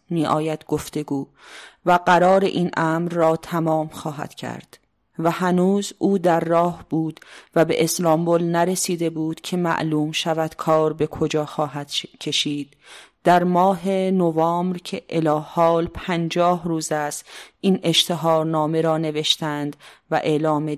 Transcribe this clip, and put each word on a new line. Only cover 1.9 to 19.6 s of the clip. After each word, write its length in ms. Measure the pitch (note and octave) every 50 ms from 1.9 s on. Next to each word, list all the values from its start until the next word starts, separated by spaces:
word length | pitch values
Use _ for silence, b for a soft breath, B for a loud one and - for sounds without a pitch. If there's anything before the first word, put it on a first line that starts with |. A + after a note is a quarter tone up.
| G3+ F3 -
قرار 380 | F#3+ F3+ E3+ F3 F#3 F#3+ G3 G3
این 260 | F#3 - F3+ F3 - -
امر 360 | - E3 D#3+ D#3+ E3+ E3+ E3+
را 240 | E3+ E3+ D#3+ E3 D#3+
تمام 520 | E3 - - F3 E3 D#3+ D#3+ D#3 D#3 D#3 D#3
خواهد 460 | - - - D#3 C#3+ D3 C#3+ C#3+ -
کرد. 440 | - - A#2+ A#2 - - _ - _ _ _ _ _ _ _ - -
و 120 | E3 E3+
هنوز 600 | E3 - F#3 F3+ F3+ F3+ F3+ F#3+ G3 G3+ G3+ - - -
او 200 | - G3 G3 F#3+
در 220 | E3+ F3+ E3 E3
راه 440 | E3 E3 E3+ E3+ E3+ F3 E3+ - - -
بود 300 | - D#3+ D#3+ D#3+ D#3+ - B B B B B B B
و 100 | E3+ D#3+
به 200 | D#3+ - - E3
اسلامبول 600 | D#3+ - - F3+ E3 D#3 D#3+ E3+ E3+ E3+ E3+ F3
نرسیده 680 | E3+ E3+ E3+ F3 F3+ F#3 F3+ - - F3 E3 E3+ D#3+
بود 300 | E3 D#3 D#3 D#3+ D#3+ -
که 160 | - - F#3
معلوم 560 | F3+ F3 E3 E3 - D#3+ D#3+ D3+ D3+ D3+ D#3
شود 420 | D#3+ - - E3+ D#3+ D#3+ D#3+ D#3 -
کار 360 | - - E3 D#3+ D#3 D#3 D#3
به 140 | D3+ D#3 D3+
کجا 400 | - - - D#3+ D3+ - D3+ D3+
خواهد 420 | - - - D#3 C#3+ C#3 D3 C#3+ -
ش-، 180 | - - - - _ -
کشید. 560 | - D3+ C#3+ - - D3+ D3 D3 C#3+ - _ B B B B B B B B B -
در 200 | F3 F3 F3 F3
ماه 440 | F3+ F3 F3 F#3 G3 F#3+ E3+ E3+ G3
نوامبر 880 | G3 F#3+ F#3+ F#3+ F#3+ F#3 F3 E3 D#3+ D#3+ E3 E3 E3+ F3 F3+ F#3 F#3 F3
که 240 | - - G3 - - -
الی 320 | - E3 D#3+ D3+ D3+ D3+ D#3
حال 420 | - - E3+ E3 E3 E3+ E3 E3+
پنجاه 800 | E3 - - - - F3 E3+ E3+ D#3+ - F3 F3 F3 F3+ F3 E3
روز 280 | F3 E3 D#3+ D3+ -
است 320 | D#3 D3+ D3 D3 - - - B B B B B B B
این 200 | - F#3+ F#3 -
اشتهارنامه 1000 | - E3+ D#3+ - - - F3 D3+ D#3 E3 D#3+ D#3+ D#3 D#3+ D#3+ D#3 D3+ D3+ E3 D#3+
را 180 | D#3+ D#3+ D#3 D#3+
نوشتند 800 | D#3+ D#3 D3+ D3+ D#3 - - - D#3 D3+ D3 D3